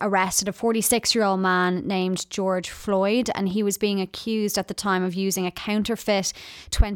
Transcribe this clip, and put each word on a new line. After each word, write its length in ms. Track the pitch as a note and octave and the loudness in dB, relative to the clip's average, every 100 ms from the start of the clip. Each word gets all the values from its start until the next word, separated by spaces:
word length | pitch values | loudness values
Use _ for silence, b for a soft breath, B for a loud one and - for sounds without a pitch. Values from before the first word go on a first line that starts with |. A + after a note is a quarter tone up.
arrested 480 | G#3 F#3+ F#3 - G3+ | 0 2 2 0 -2
a 40 | |
forty-six-year-old 880 | - A#3 A3+ G3+ A#3 - A#3 G3+ F#3+ | -2 0 2 2 0 2 2 2 2
man 460 | F#3 F3+ F3+ F3+ - | 2 2 2 0 -2
named 440 | F#3+ F#3 F#3 - | 0 0 -2 -4
George 400 | - F#3+ F#3 F3+ | -4 -2 -2 -4
Floyd, 580 | - - F#3+ G3 A#3+ A#3+ | -8 0 2 4 2 0
and 160 | - G3 | -2 -2
he 120 | G3+ | 0
was 140 | G3+ F#3+ | 0 0
being 240 | G#3 G3 | 0 0
accused 560 | F#3 - - A3 G#3 G#3 | -2 -6 -2 0 0 -2
at 120 | F#3 | -4
the 40 | |
time 300 | G3+ G#3 F#3 | -4 0 0
of 120 | F#3 | 0
using 320 | F3+ F#3+ F#3 F3+ | 0 0 0 -2
a 40 | |
counterfeit 840 | - - G#3+ G#3 A3 - G3 F#3 B B B B | -4 -2 0 0 -2 0 0 0 B B B B
twenty 160 | - G#3 | 0 0